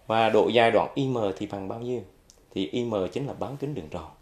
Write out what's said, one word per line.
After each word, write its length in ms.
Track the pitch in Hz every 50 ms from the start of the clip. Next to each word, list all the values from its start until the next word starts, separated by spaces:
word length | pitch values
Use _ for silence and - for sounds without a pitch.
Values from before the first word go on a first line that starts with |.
| _
Và 220 | - 110 113 113 110
độ 200 | 104 107 87 90
dài 220 | 110 120 117 113
đoạn 220 | 107 101 85 - -
I 120 | 143 135
M 120 | 131 127 120 107 95 95
thì 100 | - 104
bằng 220 | - 101 98 98 95
bao 120 | 110 113
nhiêu? 220 | 120 123 127 117 98 - _ _ _ - - _ _ _ -
Thì 120 | 98 95 - -
I 120 | 123 120
M 100 | 120 110 98 92 90 -
chính 140 | - 143
là 60 | 127 -
bán 240 | - 95 107 139
kính 180 | 143 143 143 151
đường 140 | 95 80 76
tròn, 220 | - 87 80 76 - -